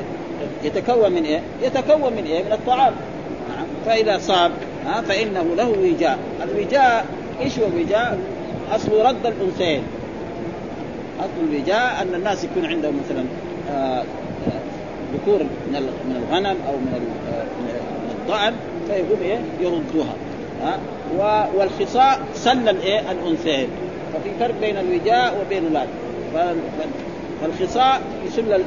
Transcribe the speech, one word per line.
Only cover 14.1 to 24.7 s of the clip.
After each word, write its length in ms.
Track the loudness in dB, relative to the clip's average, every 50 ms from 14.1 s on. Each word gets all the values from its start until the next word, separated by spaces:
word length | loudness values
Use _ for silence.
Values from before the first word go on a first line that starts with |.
| -6 -8 -8 -8 -8 -4 -2 -2 -2 -2 -6 -8 -10 -10 -10 -10 -10 -8 -8 -6 -6
ذكور 300 | -2 2 2 2 2 2
من 320 | -2 -4 -6 -6 -4 -4
ال-، 320 | -2 -4 -4 -6 -6 -4 -4
من 140 | -4 -4 -2
الغنم 340 | 0 0 0 0 0 -2 -2 -2 -2
أو 60 | -2
من 200 | -2 -2 -2 -2
ال-، 380 | -2 -4 -4 -6 -6 -6 -4 -4
آه، 100 | -4 -4
من 260 | -6 -6 -6 -6 -4 -4 -6 -6 -6 -6 -6 -6 -6 -6 -6
الضأن، 320 | -2 -2 0 2 2 0 0 -2 -6 -8 -8 -6 -4 -2
فيقوم 340 | 0 0 2 2 0 0
إيه؟ 180 | 2 -2 -2 -2 -4 -6 -4 -2
يردها. 560 | 0 0 0 0 -2 0 0 0 0 0 -4 -6 -8 -8 -8 -8 -8 -8 -8 -4 -2
ها؟ 160 | -2 -2 -2 -4 -8 -10 -8 -6 -4 0 2
و-، 420 | 2 4 4 4 2 2 2 2
والخصاء 600 | 2 2 2 -2 -2 0 4 6 6 6 6 4 0 -6 -6
سل 340 | 0 4 4 4 6 4 4
الإيه؟ 420 | 2 4 2 2 2 2 0 0
الأنثيين. 560 | -4 -2 0 0 0 0 2 0 2 2 0 -2 -4 -6 -6 -8 -8 -8 -8 -6 -6
ففي 160 | -4 -4 -4 -2 0
فرق 140 | 0 0 0 0
بين 160 | 0 0